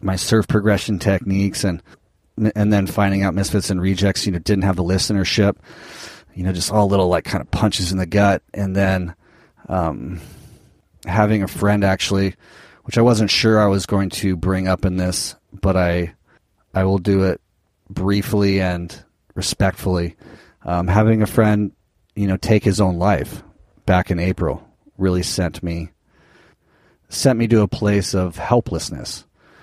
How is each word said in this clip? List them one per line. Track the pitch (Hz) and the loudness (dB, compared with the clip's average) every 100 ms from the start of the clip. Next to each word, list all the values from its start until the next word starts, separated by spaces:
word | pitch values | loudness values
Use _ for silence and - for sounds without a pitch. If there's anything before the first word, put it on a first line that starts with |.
my | 95 92 | -4 -4
surf | - 113 - | 2 2 2
progression | 110 104 98 - 95 | 2 2 0 0 -2
techniques | 101 95 98 98 98 - | 0 0 0 0 0 -2
and, | 98 85 - - _ _ _ - 110 | -4 -4 -10 -20 _ _ _ -2 -2
and | 107 104 | 2 2
then | 104 92 | 2 0
finding | 104 101 98 | 0 0 2
out | 98 | 0
Misfits | 87 92 101 - | 0 0 -2 0
and | 92 | -2
Rejects, | 92 95 101 - 101 | 0 0 0 0 -4
you | |
know, | 87 | -4
didn't | - 98 | 0 2
have | 98 90 | 2 0
the | |
listenership, | 87 95 - 101 98 - 101 - - - - - - - _ | 0 0 0 -2 0 2 2 0 -10 -20 -20 -20 -20 -20 _
you | 92 | -6
know, | 90 | -4
just | 87 - | -2 -2
all | 104 98 | 0 2
little, | 98 90 | 2 2
like, | 85 | 0
kind | - 101 | -2 -6
of | - | -4
punches | - 110 - 90 | -2 0 0 -2
in | 95 | -2
the | 85 | 0
gut. | 101 101 92 - | 2 2 2 -4
And | 101 98 | -6 -4
then, | 95 95 95 90 - _ _ _ _ - | 0 0 0 -4 -10 _ _ _ _ -6
um, | 92 82 67 62 - - - - - _ _ _ _ - | -2 -2 -4 -10 -12 -14 -20 -20 -20 _ _ _ _ -2
having | 104 104 107 | 0 2 2
a | 95 | -2
friend | - 101 104 | -2 0 2
actually, | 98 95 - 98 98 - - - - _ | 2 0 -2 0 -2 -4 -16 -20 -20 _
which | - 120 | -4 2
I | |
wasn't | 120 110 107 | 4 4 2
sure | - 113 107 | 2 2 4
I | 101 | 4
was | 98 - | 2 0
going | 98 98 | -2 -2
to | - 98 87 | -2 -2 -2
bring | 90 92 92 | -2 -2 0
up | 92 | 0
in | 95 92 | 0 0
this, | 90 87 - - _ | -2 -4 -8 -12 _
but | - 98 92 | -4 0 2
I, | 87 87 85 - _ _ _ _ _ | 0 0 -4 -8 _ _ _ _ _
I | 95 | -2
will | 95 95 | 0 0
do | 101 98 | 2 2
it | 92 - _ _ _ _ - | 2 0 _ _ _ _ -12
briefly | 95 98 101 - 104 98 98 | -4 0 0 0 0 2 2
and | 92 87 87 - - _ _ | 0 -2 -8 -14 -20 _ _
respectfully. | - - - 95 - 98 90 85 - - - _ _ | -8 -6 -2 -2 -2 -2 -2 -4 -8 -20 -20 _ _
Um, | - 87 90 | -4 -2 2
having | 98 110 110 | 4 4 4
a | 104 | 2
friend, | 117 107 104 104 - _ _ _ | 2 4 2 -2 -6 _ _ _
you | 104 98 | -4 -2
know, | 95 | -2
take | - 107 | 2 2
his | 107 95 | 2 2
own | 95 85 | 0 2
life | 98 92 - - - _ _ _ - | 0 0 -2 -10 -18 _ _ _ 0
back | 92 - | 0 0
in | 87 | -2
April | 92 - 80 - - _ _ - | -2 -2 -2 -4 -10 _ _ -2
really | 95 90 | 0 0
sent | - - 87 - | -2 -2 -4 -4
me, | 87 82 82 _ _ _ _ _ _ _ _ _ _ _ _ | -6 -6 -8 _ _ _ _ _ _ _ _ _ _ _ _
sent | - 135 117 | 0 2 2
me | 113 | 4
to | 113 | 4
a | 101 | 2
place | - 101 101 - | 0 0 0 0
of | 95 90 - | -2 -2 -6
helplessness. | - 120 - 82 - 73 - - - _ _ _ | 0 0 0 -6 -8 -10 -12 -14 -18 _ _ _